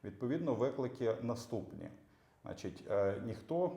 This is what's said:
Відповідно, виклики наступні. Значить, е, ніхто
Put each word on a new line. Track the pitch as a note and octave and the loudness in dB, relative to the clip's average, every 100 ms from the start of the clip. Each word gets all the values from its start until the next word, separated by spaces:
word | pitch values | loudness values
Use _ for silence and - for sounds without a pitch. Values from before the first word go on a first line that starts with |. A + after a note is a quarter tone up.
Відповідно, | G2+ F#2+ B2 D#3+ E3 | -8 -4 0 0 2
виклики | A2+ C3 C#3 B2+ - A#2 G#2+ | 4 2 2 -2 2 2 2
наступні. | A#2+ A#2 - A2 F2+ E2 - - - - _ _ | 0 -2 -2 -4 -4 -10 -12 -14 -20 -20 _ _
Значить, | - - G2 - - | -10 -6 -6 -8 0
е, | G2+ G2 G2+ | 4 4 2
ніхто | A#2+ A2 - E3 F3+ | -4 -6 -2 2 2